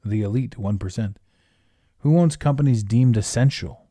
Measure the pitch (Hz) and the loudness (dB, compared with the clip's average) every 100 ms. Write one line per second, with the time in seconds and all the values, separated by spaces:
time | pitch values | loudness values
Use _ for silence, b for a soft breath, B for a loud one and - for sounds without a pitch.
0 | 104 107 101 117 127 - 98 92 98 104 | -4 -4 -2 -4 -4 -6 -4 -4 -4 -6
1 | 104 98 _ _ _ _ _ _ _ _ | -8 -8 _ _ _ _ _ _ _ _
2 | 143 165 170 151 147 143 143 117 101 117 | 0 4 2 0 -2 0 2 2 2 2
3 | 127 110 101 120 135 - 69 - _ | 4 2 0 2 2 0 -12 -14 _